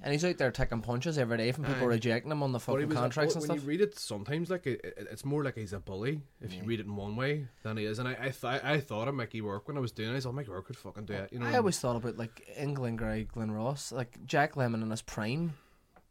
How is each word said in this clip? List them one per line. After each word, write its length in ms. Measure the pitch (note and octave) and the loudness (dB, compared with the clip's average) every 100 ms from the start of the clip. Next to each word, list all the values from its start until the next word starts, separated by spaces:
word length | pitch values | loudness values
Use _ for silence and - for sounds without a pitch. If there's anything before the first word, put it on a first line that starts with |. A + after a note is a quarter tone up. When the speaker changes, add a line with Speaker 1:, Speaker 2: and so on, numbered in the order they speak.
Speaker 1:
And 100 | - | -2
he's 140 | D3 F3+ | 2 2
out 100 | F3 | 4
there 140 | C3+ | 2
taking 320 | A#2 B2+ A2+ | 4 2 2
punches 340 | A2 A#2+ E3 D3+ | 0 0 2 2
every 220 | A#2+ A2+ | 4 4
day 140 | A2+ | 2
from 120 | B2+ | 2
people 200 | C#3+ C3 | 0 2
Speaker 2:
Aye. 80 | B2+ | 4
Speaker 1:
rejecting 380 | A2+ A#2+ A2+ C#3+ | 4 4 2 2
him 120 | D3+ | 0
on 100 | C#3 | 2
the 60 | B2 | 2
Speaker 2:
But 60 | - | 2
he 160 | C3+ | 2
Speaker 1:
fucking 60 | D3+ | 4
Speaker 2:
was 80 | D#3 | 4
a 20 | |
Speaker 1:
contracts 320 | B2 B2 D3+ | 2 4 2
Speaker 2:
bu-, 60 | E3+ | 2
Speaker 1:
and 80 | D3+ | 0
Speaker 2:
when 80 | D#3+ | 0
Speaker 1:
stuff. 60 | |
Speaker 2:
you 60 | C#3 | 0
read 100 | D#3+ | 2
it, 180 | G#3 - | 2 2
sometimes, 520 | - G#2 G#2 D3+ E3+ | -6 -4 -2 -2 0
like, 160 | F3+ D3 | -2 0
it, 180 | A2+ | -2
it, 240 | - F#2 G2+ | -4 -10 -10
it's 140 | G#2+ | -6
more 180 | C#3 D3 | -2 0
like 140 | C#3 A#2 | 0 -2
he's 160 | G#2 | -4
a 80 | F#2+ | -6
bully 400 | F#2 F#2+ A#2 D3+ C#3 - | -6 -4 -2 -2 -6 -12
if 100 | G2+ | -10
you 60 | F#2 | -6
Speaker 1:
Yeah. 60 | G2+ | -2
Speaker 2:
read 140 | A2+ | -2
it 60 | G2+ | -2
in 80 | |
one 220 | G#2 G2+ G#2+ | -4 -4 0
way 320 | C3+ D3+ C3 - | 0 0 -4 -8
than 160 | A2 A2 | -4 -2
he 80 | G#2+ | 0
is. 120 | A2 | 0
And 80 | B2+ | -2
I, 40 | B2+ | -2
I, 80 | C3 | -4
th-, 160 | B2+ B2 C3 | -4 -2 0
I 160 | D3 D3+ | 2 2
thought 300 | - G#2+ A#2 | 2 -2 -2
of 60 | |
Mickey 260 | C#3 A#2 A2+ | -2 -4 -4
Rourke 280 | G#2 G2+ - | -4 -4 -4
when 100 | D3 | -4
I 20 | |
was 120 | B2 | -4
doing 200 | - A2 | -2 -2
it. 60 | C3 | -2
I 20 | |
thought, 140 | B2+ | -2
"Mickey 160 | B2+ B2+ | -4 -6
Rourke 160 | F#2+ - | -8 -8
could 100 | B2+ | -12
fucking 300 | G2 G#2 G#2+ | -12 -10 -6
do 80 | |
it," 180 | G2+ G2 | -6 -4
you 60 | B2 | -4
know? 80 | A#2+ | 2
Speaker 1:
I 100 | B3 | 4
always 220 | G#3 - | 4 4
thought 180 | B2+ A#2 | 2 0
about, 220 | A#2+ G#2+ | 0 -2
like, 280 | A#2 - - G2 | -6 -8 -14 -4
in 160 | D3 | -2
Glengarry 500 | C#3+ B2 A2+ A2 G#2+ | 0 0 0 0 0
Glen 260 | G#2+ - A2 | -2 -2 -2
Ross, 400 | G#2+ A#2 C#3 - | 0 0 -2 -4
like, 320 | B2 B2 - - | -4 -4 -6 0
Jack 260 | D3+ D3 | 4 4
Lemmon 300 | D3 B2 A2+ | 2 2 2
in 80 | A2 | 0
his 100 | A2 | -4
prime, 540 | - - G#2+ C#3 E3+ C#3+ - _ _ - - | -4 -4 0 0 -2 -4 -12 _ _ -20 -20